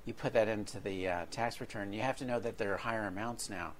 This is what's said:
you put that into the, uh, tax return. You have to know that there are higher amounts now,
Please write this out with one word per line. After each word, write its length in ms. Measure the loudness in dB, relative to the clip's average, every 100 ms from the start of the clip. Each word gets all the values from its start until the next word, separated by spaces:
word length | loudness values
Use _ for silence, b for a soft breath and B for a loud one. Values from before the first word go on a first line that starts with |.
you 80 | -6
put 220 | -2 4
that 120 | 6 6
into 320 | 2 -2 -4
the, 300 | -2 0 0
uh, 160 | 0 -2
tax 280 | 0 0 -2
return. 360 | -6 -4 -4
You 80 | 0
have 160 | 0 0
to 80 | 0
know 120 | 0
that 200 | 0 0
there 160 | 0
are 20 | 2
higher 300 | 0 0 0
amounts 420 | 0 -2 -2 -4
now, 240 | -4 -4